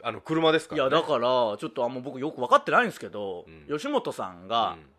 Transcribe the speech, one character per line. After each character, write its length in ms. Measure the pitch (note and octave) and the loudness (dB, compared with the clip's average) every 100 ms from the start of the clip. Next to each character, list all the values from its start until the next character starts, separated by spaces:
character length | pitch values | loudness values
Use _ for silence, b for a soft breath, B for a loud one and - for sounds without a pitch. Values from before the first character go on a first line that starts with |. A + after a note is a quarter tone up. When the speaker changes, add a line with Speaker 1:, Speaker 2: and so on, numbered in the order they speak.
Speaker 1:
あ 100 | A#2 | -8
の、 80 | A2 | -8
車 320 | - D#3+ D#3+ | -2 2 4
で 60 | D#3+ | 4
す 100 | D#3 | 0
か 60 | |
ら 100 | D3+ | 0
ね。 60 | C3+ | 4
Speaker 2:
い 20 | |
や、 80 | D#3 | 2
だ 60 | D3+ | 2
か 80 | |
ら、 60 | C3 | 0
ち 40 | |
ょ 320 | A#2+ B2+ A#2 G#2 D#3 | 2 2 2 -2 -6
っ 20 | |
と 140 | C3+ | -4
あ 20 | A#2+ | -4
ん 80 | |
ま 60 | C3 | -4
僕 200 | C3 C3 | -10 -6
よ 100 | D3 | -6
く 80 | - | -4
分 80 | B2 | 4
か 80 | C4 | 4
っ 80 | |
て 80 | - | 6
な 80 | D#3+ | 2
い 20 | |
ん 40 | A#3 | 2
で 40 | |
す 80 | - | -4
け 80 | G#2 | -10
ど、 380 | G#2 G2 F2 D#2+ | -8 -8 -8 -12
Speaker 1:
う 40 | |
ん。 160 | E2 D#2 | -18 -8
Speaker 2:
吉 200 | D3 C4+ | -6 -2
本 240 | C#4+ - | -2 -2
さ 180 | C3+ G2 | -6 -8
ん 180 | F2+ F#2+ | -10 -2
が、 280 | A#2 G2+ D#2+ | 0 0 -2
Speaker 1:
う 40 | |
ん。 60 | D2+ | -16